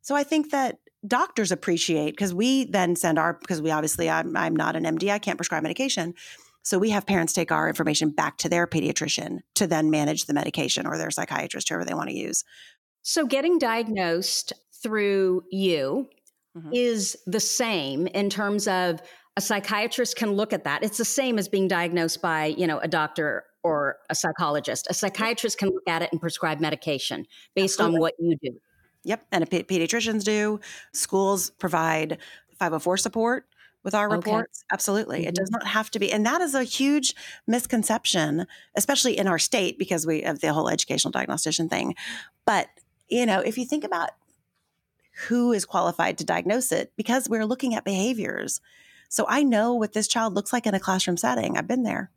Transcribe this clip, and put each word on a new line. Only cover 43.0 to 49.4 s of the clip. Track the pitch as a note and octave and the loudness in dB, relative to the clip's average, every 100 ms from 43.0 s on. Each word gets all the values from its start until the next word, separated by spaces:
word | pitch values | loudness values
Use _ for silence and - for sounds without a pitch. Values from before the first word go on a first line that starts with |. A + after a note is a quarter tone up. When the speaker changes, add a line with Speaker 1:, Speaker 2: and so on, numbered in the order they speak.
| _ | _
Speaker 1:
you | A#3+ A#3 | 0 2
know, | F#3+ | 2
if | - A#3 | 0 -4
you | B3 | -4
think | D4+ | -4
about | G#3 F3+ D#3 - _ _ _ _ _ _ _ _ _ - - | -2 -4 -4 -8 _ _ _ _ _ _ _ _ _ -14 -2
who | A#3+ A#3+ | 2 2
is | G#3+ | 2
qualified | - F#3 E3+ E3+ E3+ - | 0 0 0 0 -2 -2
to | - | -2
diagnose | E3+ E3+ A3+ - | 0 2 0 0
it, | - - - | -2 -2 -6
because | A3 B3+ B3 | 0 0 0
we're | A3+ G#3+ | 0 0
looking | B3+ C4 | 0 -2
at | G#3+ G3 | -2 -2
behaviors. | F#3+ G#3+ A#3 F#3 - - - _ - - - _ | 0 0 0 -4 -4 -6 -8 _ -20 -20 -20 _
So | - - | -2 2
I | B3+ | 4